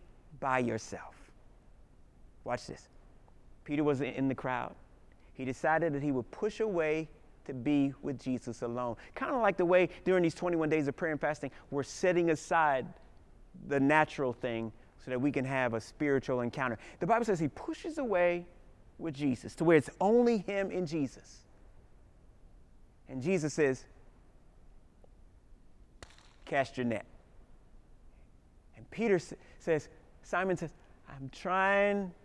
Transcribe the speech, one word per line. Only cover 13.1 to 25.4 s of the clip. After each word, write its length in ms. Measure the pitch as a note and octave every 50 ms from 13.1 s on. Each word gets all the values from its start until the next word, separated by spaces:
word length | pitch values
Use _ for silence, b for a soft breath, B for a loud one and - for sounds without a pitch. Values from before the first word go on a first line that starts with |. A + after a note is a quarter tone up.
| - - - - - - - - - - - -
the 120 | C#3 C#3
natural 520 | C3+ C#3 D3+ D#3 D#3 D3+ - - C#3 B2+
thing 400 | A#2 - - B2 A#2 A2+ A2+ A2 b b b b b -
so 120 | - -
that 100 | B2+ B2
we 120 | B2+ D3
can 120 | C3 C#3+ B2+
have 280 | C3 C3+ C3 B2+ B2
a 80 | A2+ A2+
spiritual 600 | - - - - D3+ D3 C#3 C3+ - - C3 B2
encounter. 360 | A#2+ A#2+ - D3+ C3+ B2 A#2 B B B B -
The 80 | F#3
Bible 180 | E3+ A3+ A#3 A#3
says 140 | A3 G3 D#3
he 100 | E3 C#3
pushes 500 | - - - - D#4+ - - F4+ D#4 D#4
away 480 | C#4 A#3 G3 F3 F3 F3 F3 F3 F3 - - - - - - - - - - -
with 160 | - E3 C#3
Jesus, 400 | C3+ D3 C#3 B2 - - A2 -
to 80 | - E3
where 120 | E3 E3+
it's 140 | D3+ - - - -
only 380 | F#3 G3+ A3+ A#3+ A#3+ A#3 A#3 G#3+
him 320 | E3+ - G3+ G3 G3 F#3
and 180 | - F3+ F#3 C#3+
Jesus. 560 | D#3+ D#3+ C#3 B2 - - - - - - - - - - - - - - - - - - - - - - - - - - - - - - - - - - - - - - - -
And 140 | C3 C3
Jesus 300 | B2 E3 G3 F3+ D3 D3+
says, 320 | - - D3+ C3+ C3 - - - - - - - - - - - - - - - - - - - - - - - _ - - - - - - - - -